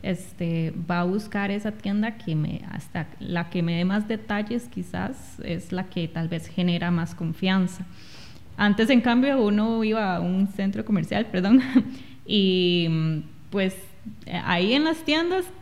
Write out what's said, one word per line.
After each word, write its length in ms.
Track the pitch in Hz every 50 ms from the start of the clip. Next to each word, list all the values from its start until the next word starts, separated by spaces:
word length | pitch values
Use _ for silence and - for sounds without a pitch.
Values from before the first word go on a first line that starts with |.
| -
este, 680 | 190 185 170 - - - - 175 170 165 165 160 160 - - 165 165
va 120 | 175 175
a 40 | 175
buscar 460 | 175 190 214 208 - - 208 202 196
esa 220 | 202 208 208 214
tienda 440 | 208 - - 196 202 208 214 233 226
que 200 | 220 - 180 160
me, 280 | 156 151 - - - - -
hasta 380 | - - 143 - - 175 156 - - -
la 320 | 202 190 180 170 170 170
que 120 | - 180 170
me 120 | 170 170 165
dé 60 | 175
más 220 | 185 196 214 208
detalles 580 | - 226 214 - - 208 208 208 208 233 240 240 -
quizás 440 | - 202 175 - - 175 185 214 262 - - - - -
es 300 | - - 170 175 - -
la 180 | 185 185 185 185
que 160 | - 185 165
tal 220 | 160 165 165 165 165
vez 180 | 180 160 -
genera 460 | - - - 175 180 175 170 175 175
más 240 | 175 170 165 160 -
confianza. 680 | - 160 165 160 - 190 185 185 190 180 180 - - 185 - - - - - - - - - - - - - -
Antes, 340 | - 202 208 202 214 220 220
en 100 | 269 240
cambio, 400 | 226 247 233 247 254 277 277 269
uno 420 | 220 208 208 208 214 226 226 226 220
iba 320 | 214 214 226 214 190 180
a 40 | 170
un 280 | 170 175 185 190 196 202 -
centro 300 | - 196 196 196 214 214
comercial, 420 | - 208 180 160 - - 202 233
perdón, 360 | - - 180 185 202 233 262 254 - - 247 - - - - - -
<laughs> 140 | - - -
y, 1000 | - - 208 196 190 185 185 180 175 175 175 170 165 165 160 160 160 160 156 156 - - - - -
pues, 240 | - 202 190 185 185 - - - - - - 214 - - - - - - -
ahí 300 | - 175 175 185 208 247
en 100 | 277 311
las 140 | 320 320 320 -
tiendas 400 | - 294 320 330 349 359 381 359 - - -